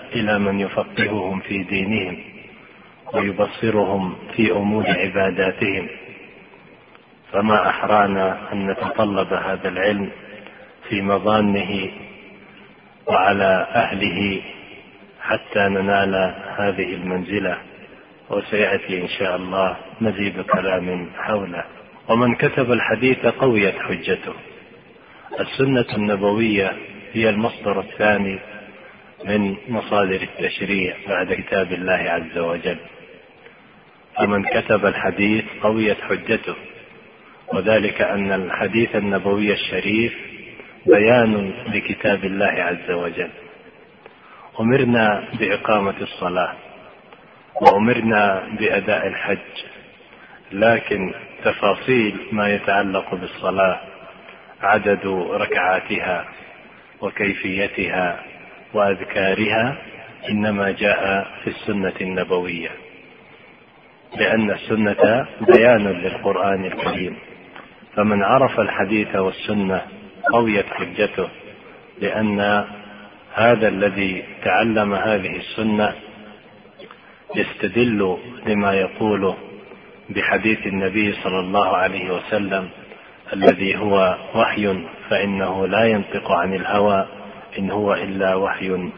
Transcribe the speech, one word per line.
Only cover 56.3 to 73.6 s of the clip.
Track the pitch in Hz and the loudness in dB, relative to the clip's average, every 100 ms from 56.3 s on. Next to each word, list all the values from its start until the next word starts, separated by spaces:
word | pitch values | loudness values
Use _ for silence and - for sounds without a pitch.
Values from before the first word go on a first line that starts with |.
| - - - - - - - | -16 -20 -20 -20 -20 -20 -10
وكيفيتها | 98 - 101 92 98 95 101 - 87 92 90 85 - - - - - | -8 -2 -2 -2 -4 -2 -4 -4 -4 -2 -2 -4 -12 -20 -20 -20 -4
وأذكارها، | 107 101 92 92 104 95 95 107 113 123 156 - - - - - | 0 2 0 -4 -2 0 2 2 2 0 -4 -12 -18 -20 -14 -4
إنما | 104 107 101 98 | 0 0 0 0
جاء | 92 104 98 98 98 98 - | 0 0 2 0 -2 -4 -8
في | 104 | -10
السنة | - - 101 92 - | -8 -4 -2 -2 -4
النبوية، | 92 92 87 90 90 85 82 - - - - - - - - - - - - - - 107 | -4 -4 0 -2 -2 -6 -8 -12 -18 -20 -20 -20 -20 -20 -20 -20 -20 -20 -20 -20 -10 -2
لأن | 98 110 107 | 2 2 2
السنة | 90 - 110 104 101 104 120 147 - | -2 -2 0 2 4 4 4 -2 0
بيان | - - 123 113 101 | 4 6 8 6 4
للقرآن | 90 92 - 101 92 98 95 92 | -2 -4 -2 -2 0 0 0 -4
الكريم. | 87 - 87 90 - - - - - - - - - | -6 -4 -4 -6 -10 -16 -20 -20 -20 -20 -20 -6 0
فمن | 104 101 | 2 4
عرف | 98 131 127 113 | 4 6 4 2
الحديث | 101 - 98 107 101 98 | 0 0 0 0 0 0
والسنة | 95 - - 104 95 92 - - - - - | -2 -2 -4 -2 0 -2 -6 -16 -20 -6 2
قويت | 117 113 101 - | 2 4 2 -2
حجته، | - 90 87 101 - 87 - - - - - - - | -4 -6 -2 -2 -2 -6 -8 -20 -20 -20 -20 -20 -6
لأن | 101 110 107 101 104 104 101 - - - - - - | -4 0 0 2 2 2 -2 -10 -18 -20 -20 -20 -8
هذا | - 113 113 | 2 4 6